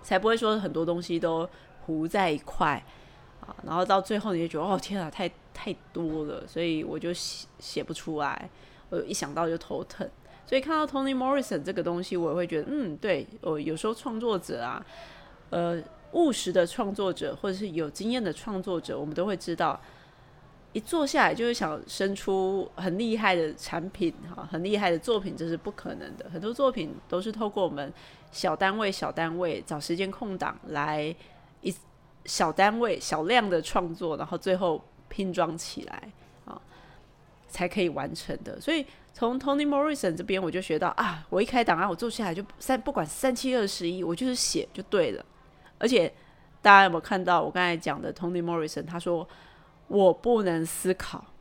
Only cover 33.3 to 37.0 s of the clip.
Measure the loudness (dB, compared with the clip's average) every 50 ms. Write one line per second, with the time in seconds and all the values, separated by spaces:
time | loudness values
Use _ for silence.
33.3 | 4 4 4 4 0 0 0 2 0 0 0 0 -6 -4 -4 -4 -4 -4 -6 -6
34.3 | -6 -4 2 0 2 2 2 0 0 0 -4 -14 -20 -20 -18 -10 -4 -4 -2 -2
35.3 | 2 2 0 0 0 -6 -10 -10 -10 -10 -10 -10 -14 -14 -14 -16 -20 -20 -20 -20
36.3 | -20 -20 -18 -18 -18 -18 -18 -20 -20 -20 -20 -20 -20 -20